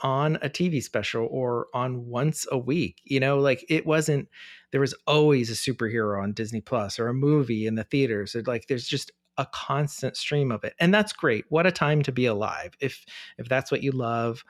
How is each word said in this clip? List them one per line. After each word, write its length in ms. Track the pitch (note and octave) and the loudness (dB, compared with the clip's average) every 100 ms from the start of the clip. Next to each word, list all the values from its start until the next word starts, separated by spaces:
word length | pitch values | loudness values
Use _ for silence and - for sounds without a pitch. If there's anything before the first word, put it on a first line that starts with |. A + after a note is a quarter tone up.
on 340 | C3+ C3+ D#3 D#3 | -2 0 0 0
a 60 | C#3 | -4
T 220 | - F3+ | -2 -2
V 100 | D3 | -2
special 480 | - A2+ G#2 A#2 A2+ | -2 -4 -4 -4 -4
or 360 | C3 B2 A#2+ - | -2 -2 -2 -4
on 320 | B2 B2+ B2+ A#2+ | -4 -4 -4 -6
once 400 | B2 D3+ - - | -2 -2 -2 -2
a 60 | C3+ | -2
week. 440 | B2 E3 G2 - | 0 -2 -2 -6
You 160 | - C3+ | -4 0
know, 200 | C3+ C#3 | 2 4
like, 260 | C#3 B2+ - | 2 2 0
it 180 | D#3+ D#3 | 0 2
wasn't, 440 | D#3 D#3 C#3+ - - - - _ | 2 2 0 -2 -14 -20 -20 _
there 80 | C#3 | 0
was 160 | C3+ - - | 0 -2 2
always 440 | D3+ D3+ C3+ A2+ | 4 6 6 2
a 40 | |
superhero 680 | G#2+ - A#2 A2+ A#2 G#2 G2 | -2 -4 -2 -2 0 0 0
on 80 | G2+ | -2
Disney 300 | G#2 A2 A2+ | -4 -4 -6
Plus 360 | - B2 G2+ - | -4 -2 -2 -2
or 120 | A2+ | -2
a 40 | |
movie 540 | C3 C#3+ D3+ A#2+ A2 G#2+ | 2 4 4 4 0 0
in 80 | A2 | -2
the 80 | |
theaters. 520 | G#2+ C#3 C3 G#2 G2 A#2 | -2 0 2 0 -4 -6
It, 120 | A#2+ | -4
like, 200 | A#2 - | -4 -2
there's 200 | B2+ - | -4 -2
just 240 | C#3 - - _ - | -6 -6 -16 _ -8
a 100 | C3+ | -6
constant 640 | - - C#3 D3 - C3 - | -6 -4 -2 -2 -4 -6 -6
stream 340 | - D3 C3+ | -2 0 0
of 120 | A2 G#2+ | -2 -6
it. 100 | - | 2
And 160 | E3+ | 4
that's 200 | G#3 G#3 | 6 4
great. 320 | - D3 G#2+ - | 0 0 0 2
What 160 | D#3 F3+ | 2 4
a 60 | |
time 320 | F3 D3 D3+ | 4 4 4
to 80 | C3+ | 2
be 140 | B2 B2 | 2 2
alive. 480 | G#2 G2+ - - - | 0 -2 -6 -10 -6
If, 240 | C3+ - - - - - | -6 -6 -16 -18 -16 -10
if 100 | A#2+ | -2
that's 240 | C3 - | -2 0
what 100 | C#3 | -2
you 100 | C#3 | -2
love, 520 | C3 A#2 A#2 A#2 A#2 | -2 -2 0 -2 -4